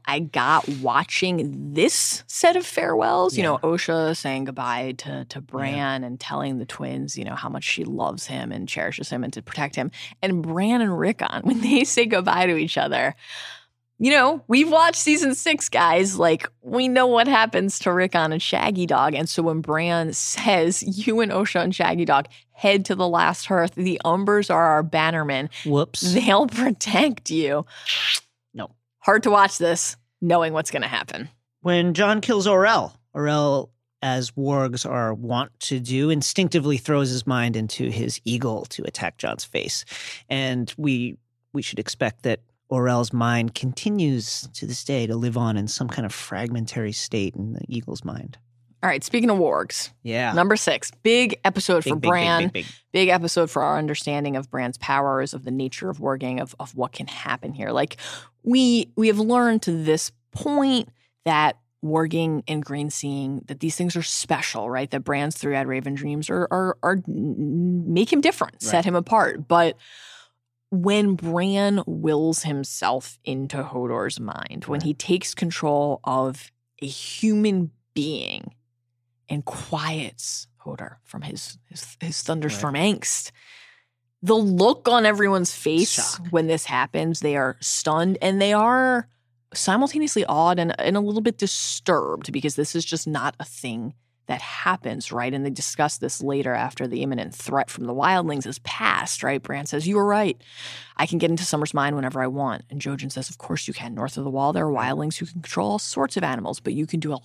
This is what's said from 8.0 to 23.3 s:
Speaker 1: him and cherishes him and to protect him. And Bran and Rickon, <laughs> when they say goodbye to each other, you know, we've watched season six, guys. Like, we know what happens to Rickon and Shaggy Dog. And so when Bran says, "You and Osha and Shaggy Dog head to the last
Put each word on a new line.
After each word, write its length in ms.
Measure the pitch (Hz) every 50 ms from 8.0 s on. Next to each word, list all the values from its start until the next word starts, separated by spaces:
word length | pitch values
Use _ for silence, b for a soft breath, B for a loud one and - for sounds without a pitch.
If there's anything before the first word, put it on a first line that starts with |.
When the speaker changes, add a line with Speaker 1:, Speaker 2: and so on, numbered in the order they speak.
| - 143 - - - -
Speaker 1:
him 240 | 135 131 127 117
and 180 | 107 - 92 -
cherishes 400 | - - 80 85 143 - - -
him 140 | - 123 123
and 100 | 120 -
to 80 | 117
protect 340 | 117 - - - 147 139 -
him. 140 | - 131 139 B B B B B B
And 220 | - 196 185 175 160
Bran 380 | 165 160 175 190 214 240 247
and 160 | 226 202 185 160
Rickon, 440 | 156 185 226 - - - - -
<laughs> 20 | -
when 180 | - 269 233
they 220 | 233 233 285 247 269
say 220 | 277 - - 233
goodbye 400 | 220 226 185 185 190 - 175 185
to 100 | 180 170
each 220 | 156 156 165 - -
other, 380 | - 143 - - 123 135 147 - B B B B B B B B B B B _ _ _ _ -
you 120 | 220 262
know, 340 | 285 294 254 262 311 294 - -
we've 240 | 226 262 302 320
watched 240 | 302 320 320 339 339
season 400 | - - 302 302 302 311 269 262
six, 340 | - - 339 311 294 - -
guys. 480 | - 113 175 170 165 175 190 196 190 185
Like, 320 | 170 165 - - - - _ _ -
we 240 | 247 - 240 254 254
know 180 | 247 254 254
what 220 | 254 240 233 233 269
happens 500 | 269 220 220 226 - - 190 196 - -
to 120 | - 190
Rickon 400 | 175 180 185 185 - 170 160 156
and 100 | 160 165
Shaggy 460 | - - - - - - 208 185 175 160
Dog. 260 | 147 135 131 151 151
And 160 | 139 160 160
so 140 | - - 165
when 180 | 165 160 160
Bran 500 | 156 - 151 156 165 170 170 170 165 160 -
says, 680 | - - - - - - 220 202 180 160 170 190 - - - 190 190 214
"You 140 | - 220 226
and 100 | 226 208
Osha 300 | - 185 202 - - 180 170
and 120 | 180 185
Shaggy 300 | - 175 175 165 175 170
Dog 200 | 156 147 139 143 - B B B B
head 320 | B - - 208 202 202 190
to 100 | - 202
the 120 | 190 185 175
last 380 | 170 170 175 165